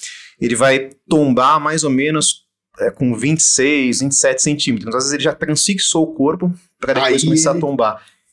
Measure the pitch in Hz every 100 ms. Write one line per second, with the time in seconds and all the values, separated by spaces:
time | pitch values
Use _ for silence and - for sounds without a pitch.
0 | - - - - 120 117 135 135 135 -
1 | - 156 143 120 131 151 147 160 156 131
2 | 147 156 147 - _ _ _ - 101 -
3 | 127 110 131 156 - - 135 147 127 117
4 | 139 139 135 131 151 147 139 113 107 123
5 | 139 147 151 - 151 151 - 196 - 165
6 | 160 160 139 180 180 180 _ - 127 135
7 | 135 135 160 160 156 135 143 135 110 101
8 | - _ _